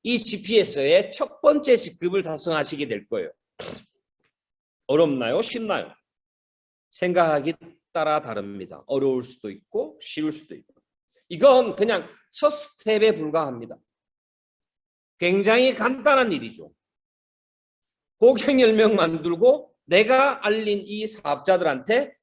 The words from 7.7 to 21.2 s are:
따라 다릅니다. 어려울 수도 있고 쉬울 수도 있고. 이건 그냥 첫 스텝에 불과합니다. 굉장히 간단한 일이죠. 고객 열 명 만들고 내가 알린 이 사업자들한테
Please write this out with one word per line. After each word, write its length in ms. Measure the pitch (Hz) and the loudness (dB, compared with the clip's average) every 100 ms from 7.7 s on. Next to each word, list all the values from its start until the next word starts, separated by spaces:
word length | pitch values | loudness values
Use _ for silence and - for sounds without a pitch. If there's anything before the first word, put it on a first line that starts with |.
| _ _ | _ _
따라 280 | 170 156 151 | -4 -2 -2
다릅니다. 640 | 139 104 101 101 92 73 - | -4 -10 -10 -14 -16 -18 -6
어려울 340 | 139 135 127 | -2 0 -2
수도 260 | 117 - 107 | -6 -14 -14
있고 480 | - _ 214 302 - | -16 _ -8 -8 -12
쉬울 320 | - - 156 | -14 -8 -8
수도 240 | 151 - - | -8 -16 -20
있고. 180 | _ _ _ _ _ _ _ | _ _ _ _ _ _ _
이건 480 | 170 269 262 233 - | 2 6 6 2 0
그냥 320 | 214 196 - - _ | 0 0 -6 -18 _
첫 180 | - 294 | -2 -2
스텝에 640 | 302 - - 214 214 220 | -2 -10 -8 -2 2 2
불과합니다. 640 | 180 156 160 147 120 117 - _ _ _ _ _ _ _ _ _ _ _ _ _ _ | 2 -2 -2 -4 -8 -14 -18 _ _ _ _ _ _ _ _ _ _ _ _ _ _
굉장히 500 | 175 196 202 233 254 | -2 0 2 2 2
간단한 580 | 240 240 262 226 269 233 | 0 -4 0 2 2 2
일이죠. 380 | 147 113 117 76 _ _ _ _ _ _ _ _ _ _ _ _ _ _ _ | -4 -8 -16 -20 _ _ _ _ _ _ _ _ _ _ _ _ _ _ _
고객 420 | 233 247 - 269 | 4 4 2 4
열 140 | 233 | 4
명 200 | 220 220 | 4 4
만들고 800 | 202 165 165 165 170 240 294 - _ - | 4 0 -2 -4 2 2 2 -2 _ 0
내가 580 | 180 214 262 277 - | 2 4 4 2 0
알린 380 | 214 220 214 202 | -2 -2 -2 -4
이 220 | 202 208 214 | -6 -10 -10
사업자들한테 1080 | - | -8